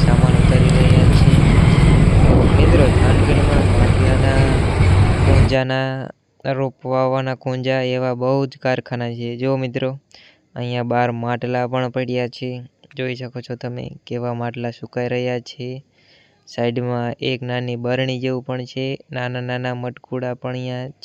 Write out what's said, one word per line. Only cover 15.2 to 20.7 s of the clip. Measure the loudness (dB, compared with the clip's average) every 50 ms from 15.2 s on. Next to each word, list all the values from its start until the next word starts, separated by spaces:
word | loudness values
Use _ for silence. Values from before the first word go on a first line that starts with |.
| -4 -4 -6 -8 -10 -12
છે. | -16 -14 -14 -14 -14 -14 -18 _ _ _ _ _ _ _ _ _ _ _ _ -14
સાઈડમાં | -8 -6 -4 -4 -4 -4 -4 -4 -4 -4 -6 -6 -8 -6
એક | -6 -6 -6 -6
નાની | -8 -8 -8 -6 -6 -8 -8 -8 -6
બરણી | -4 -4 -4 -4 -4 -6 -6
જેવું | -6 -6 -6 -6 -8
પણ | -8 -10 -10 -10 -10
છે. | -10 -8 -8 -8 -8 -10 -12 _
નાના | -10 -10 -8 -8 -8 -8 -8 -8
નાના | -8 -8 -6 -8 -8
મટકુડા | -8 -10 -12 -12 -14 -14 _ -10 -8 -8 -8 -8
પણ | -10 -10 -10 -10
અહીંયા | -8 -8 -10